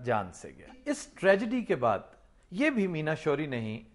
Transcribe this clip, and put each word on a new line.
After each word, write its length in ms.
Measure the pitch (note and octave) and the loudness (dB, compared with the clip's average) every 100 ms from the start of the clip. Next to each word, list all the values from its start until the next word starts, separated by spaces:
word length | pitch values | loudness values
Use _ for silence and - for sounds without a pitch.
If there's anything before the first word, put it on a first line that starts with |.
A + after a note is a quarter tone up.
जान 300 | A#2+ A2 F2+ | -2 -2 -2
से 200 | - D#2 | -10 -18
गया। 400 | C2 - - - | -18 -20 -10 -6
इस 260 | D4 - - | -6 -8 0
ट्रेजेडी 460 | F#3+ G3+ A3+ B3 | 4 4 2 -2
के 120 | G#3+ D#3 | -2 0
बाद 360 | A#2+ G2 - - - _ _ | 2 0 -2 -20 -20 _ _
ये 160 | F3+ D4+ | 0 2
भी 180 | B3 F#3+ | 2 0
मीना 280 | D#3+ D#3 D#3 | 0 -2 -2
शौरी 320 | D#3 C#3+ D3+ | 0 0 0
ने 120 | B2 | -4
ही 280 | A2 A2 - | -4 -8 -12